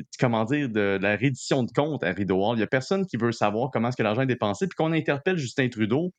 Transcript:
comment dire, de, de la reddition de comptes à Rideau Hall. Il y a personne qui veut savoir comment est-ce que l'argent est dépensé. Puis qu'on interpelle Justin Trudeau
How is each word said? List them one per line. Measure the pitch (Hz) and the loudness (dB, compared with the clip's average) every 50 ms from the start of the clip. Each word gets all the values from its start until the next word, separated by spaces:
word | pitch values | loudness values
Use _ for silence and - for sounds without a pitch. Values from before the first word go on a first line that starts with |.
| - - - - | -8 -8 -2 0
comment | 139 123 117 110 110 | 0 2 2 2 2
dire, | 104 143 147 147 123 | 0 0 -2 -2 0
de, | 107 107 101 98 98 95 | 0 2 2 2 2 2
de | |
la | 92 101 104 | 2 0 0
reddition | 101 127 143 127 - - - 160 139 | 2 0 0 -2 -2 -2 0 0 0
de | 120 - - | 0 0 0
comptes | - 143 160 147 - - | 0 0 0 -2 -2 -2
à | 87 | -2
Rideau | 92 98 101 90 98 92 | -2 -2 0 2 2 2
Hall. | 98 107 120 113 | 2 2 2 0
Il | |
y | 104 | 0
a | |
personne | - - 131 127 - 190 196 190 | 0 0 -2 0 0 -2 -2 0
qui | - - | -2 -2
veut | 113 113 117 | 0 0 0
savoir | 113 - 113 104 101 110 127 135 | 0 0 0 0 0 0 -2 -2
comment | - 117 113 120 | 0 0 0 0
est-ce | 131 | 0
que | - | 0
l'argent | 117 104 107 120 | 0 0 2 2
est | 135 | 0
dépensé. | 131 120 - 120 104 101 - 196 | 0 0 0 0 -2 0 -2 -4
Puis | 180 - | -4 -2
qu'on | - 156 160 | -2 -2 0
interpelle | 165 160 131 - 143 139 - 190 190 170 | 0 0 0 0 -2 0 0 -2 -2 0
Justin | 139 117 - - 131 120 | -4 -4 0 0 0 0
Trudeau | 117 104 110 101 117 147 175 185 - | 0 0 0 0 0 0 -2 -4 -6